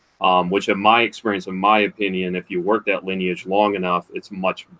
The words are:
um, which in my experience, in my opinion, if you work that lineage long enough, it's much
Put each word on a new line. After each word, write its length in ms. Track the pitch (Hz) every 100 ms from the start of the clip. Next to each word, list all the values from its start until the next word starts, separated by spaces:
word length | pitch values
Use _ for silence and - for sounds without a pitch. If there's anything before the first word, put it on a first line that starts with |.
| _ -
um, 280 | 92 92 90
which 200 | 98 113
in 100 | 98
my 220 | 104 117
experience, 440 | 113 - 110 98 95
in 100 | 92
my 240 | 101 107
opinion, 560 | 98 - 98 92 90 90
if 140 | -
you 120 | 90
work 240 | 90 110 101
that 200 | 95 92
lineage 400 | 95 92 87 92
long 300 | 101 104 98
enough, 340 | 90 87 -
it's 180 | 82 -
much 340 | 95 95 - -